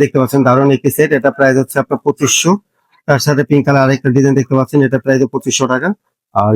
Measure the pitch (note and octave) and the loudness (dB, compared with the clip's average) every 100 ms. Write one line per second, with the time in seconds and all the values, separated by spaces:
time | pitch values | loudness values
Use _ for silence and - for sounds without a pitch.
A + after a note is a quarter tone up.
0 | C#3 C#3 B2+ C#3 C3 C3 C#3 C3 C#3 C#3 | 0 0 0 0 2 2 2 0 0 -2
1 | D3+ C#3+ C3+ C3+ C3+ C3 C3 C#3 C3 C#3 | 0 0 -2 0 0 0 -2 -4 -4 -4
2 | C#3+ C#3 C3+ - E3 G3+ _ _ _ _ | -4 -2 -2 0 0 -2 _ _ _ _
3 | - C#3 D3 C#3+ C#3+ C#3+ C#3 C#3+ C3 C3+ | -2 -2 0 -2 0 0 2 2 2 0
4 | C#3 B2+ C#3 C3+ C3 C3 C3 D3 C3 B2+ | 0 2 2 0 0 -2 0 0 0 0
5 | C3+ C3 B2+ C3 B2 - B2+ B2+ E3 G#3 | 0 0 -2 -4 -6 -2 -2 -2 -4 -8
6 | _ _ _ G2 G#2 | _ _ _ -2 0